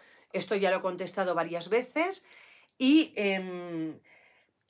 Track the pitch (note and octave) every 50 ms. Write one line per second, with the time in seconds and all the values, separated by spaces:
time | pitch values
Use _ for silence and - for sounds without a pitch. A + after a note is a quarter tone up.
0 | - - - - _ _ - F#3 - - A3 G3 G3 F#3 F#3+ F3+ F#3+ F#3 F3+ F3+
1 | F#3 F3 - G3+ F#3 F3+ E3+ E3+ E3 E3 E3+ E3+ E3+ F#3 G#3+ B3 B3 - - D4+
2 | E4+ F#4+ F4+ - - - - - - - - - - _ _ - C4 C4 D4 D#4+
3 | D#4 - - A3 G3+ G3 F#3+ F#3+ F#3 F#3 F3+ F3+ F3 F3 E3+ E3 D#3+ D#3+ D3 -
4 | - - - - - - _ _ _ _ _ _ _